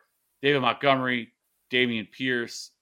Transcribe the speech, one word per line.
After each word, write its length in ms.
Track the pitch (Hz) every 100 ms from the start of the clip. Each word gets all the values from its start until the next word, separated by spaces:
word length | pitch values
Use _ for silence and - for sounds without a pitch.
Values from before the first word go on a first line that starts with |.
| _ _ _ _
David 200 | 139 143
Montgomery, 720 | 123 110 139 131 127 120 110 _ _ _ _
Dameon 400 | 127 123 113 98
Pierce, 600 | - 131 123 117 - - _